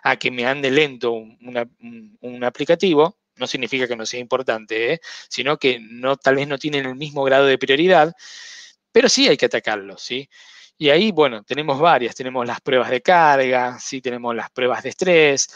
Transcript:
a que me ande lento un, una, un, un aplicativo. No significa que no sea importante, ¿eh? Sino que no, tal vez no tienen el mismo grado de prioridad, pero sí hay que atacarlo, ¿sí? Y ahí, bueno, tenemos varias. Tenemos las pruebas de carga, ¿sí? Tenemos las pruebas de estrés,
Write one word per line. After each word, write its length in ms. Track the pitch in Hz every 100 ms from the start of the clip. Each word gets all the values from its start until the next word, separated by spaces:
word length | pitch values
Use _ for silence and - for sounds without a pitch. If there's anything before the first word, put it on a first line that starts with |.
a 160 | 139 131
que 140 | 127
me 160 | 127 120
ande 240 | 139 135
lento 400 | 139 151 123 120
un, 260 | 117 110 120
una, 200 | 120 123 120 _
un, 380 | 117 117 107 104
un 220 | 123 123
aplicativo. 760 | 123 - 143 170 196 147 160 - _ -
No 100 | 123
significa 420 | 131 120 131 123
que 80 | 117
no 120 | 110
sea 120 | 123
importante, 720 | 120 127 131 113 110 110 117
¿eh? 80 | 165 - - -
Sino 280 | - 127 156
que 220 | 135 123
no, 380 | 110 120 131 135
tal 200 | 135 135
vez 100 | 143
no 100 | 139
tienen 300 | - 143 131
el 80 | 131
mismo 280 | 151 143
grado 220 | 135 135 139
de 140 | 131
prioridad, 560 | 135 135 180 175 156 - - - - - - _ _
pero 180 | 226 254
sí 180 | - 269
hay 100 | 147
que 80 | 123
atacarlo, 500 | 120 113 107 98 92
¿sí? 280 | - 127 143 _ - - _ -
Y 140 | 147
ahí, 220 | 151 220
bueno, 320 | 160 143 110
tenemos 360 | - 147 156 135
varias. 360 | 170 135 117 -
Tenemos 320 | 127 127 120
las 140 | 120
pruebas 280 | - 127 113
de 120 | 127
carga, 760 | - 180 156 139 127 127 123 123
¿sí? 220 | - 135
Tenemos 340 | 127 120 120 113
las 140 | 113
pruebas 320 | - 127 113
de 80 | 127
estrés, 600 | - 185 170 151 139 -